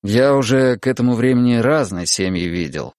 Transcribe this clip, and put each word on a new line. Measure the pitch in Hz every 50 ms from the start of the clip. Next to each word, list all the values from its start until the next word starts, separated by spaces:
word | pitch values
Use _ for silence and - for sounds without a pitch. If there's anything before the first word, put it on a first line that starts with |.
| -
Я | 101 104 120 131 143 143
уже | 139 131 107 131 131 131 127 123
к | 107 -
этому | 131 127 - 123 123 123
времени | 113 120 131 131 123 123 123 120
разные | 117 113 127 156 156 135 92 98 87 87
семьи | - - - 95 92 92 85 90
видел. | 87 85 87 82 71 67 76 62 64 _